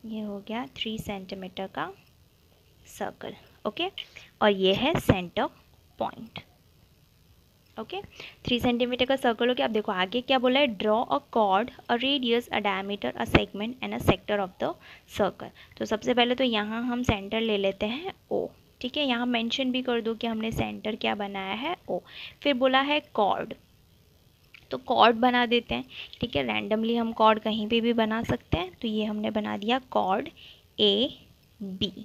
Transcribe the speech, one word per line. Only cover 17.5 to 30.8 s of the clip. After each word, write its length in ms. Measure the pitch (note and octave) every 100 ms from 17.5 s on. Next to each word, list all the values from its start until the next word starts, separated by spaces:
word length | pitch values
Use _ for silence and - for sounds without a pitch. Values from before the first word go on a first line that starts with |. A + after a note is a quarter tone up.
| G#3
लेते 280 | G3 F#3+ G#3+
हैं 260 | B3+ F#4+ - _
O, 140 | G3+ - - _ _
ठीक 160 | B3 D4
है। 80 |
यहाँ 220 | C#4+ A#3+ B3
mention 460 | A#3 A#3 B3 B3+
भी 100 | B3+
कर 180 | B3+ A#3
दो 140 | A3+
कि 120 | A3 A#3
हमने 240 | A3 A3
center 440 | A3+ G#3+ G#3 G#3+ G#3+
क्या 180 | A3
बनाया 400 | G#3+ G3+ G3 F#3+
है, 220 | G#3+ D4 F4+ -
O। 80 | F3+ - - - -
फिर 120 | C#4+
बोला 260 | C4 C4 C4
है 180 | C#4 D4 D4
chord, 400 | - G3+ - - - _ _ _ _ _ _ _ _ _ - -
तो 80 | B3+
cord 360 | - A#3 A3 A3+
बना 280 | B3 B3 A#3+
देते 280 | A#3+ A#3
हैं, 100 | A#3 B3+ - - -
ठीक 160 | A#3+ -
है। 60 |
Randomly 520 | B3+ G#3+ G3+ A3 A3+ A#3
हम 160 | A3+
cord 280 | A3+ A3 G#3+
कहीं 260 | A3 A3 G#3+
पे 120 | A#3
भी 120 | A#3
बना 280 | A#3 A3 A3
सकते 340 | A3+ B3 - D#4
हैं, 160 | F#4
तो 140 | - A#3
ये 160 | G#3+
हमने 260 | G#3+ G#3+ G#3+
बना 240 | G#3+ G#3+ G#3+
दिया 220 | G#3 C4 C4
cord 380 | G#3+ G3 G3 D4+ - - - _ -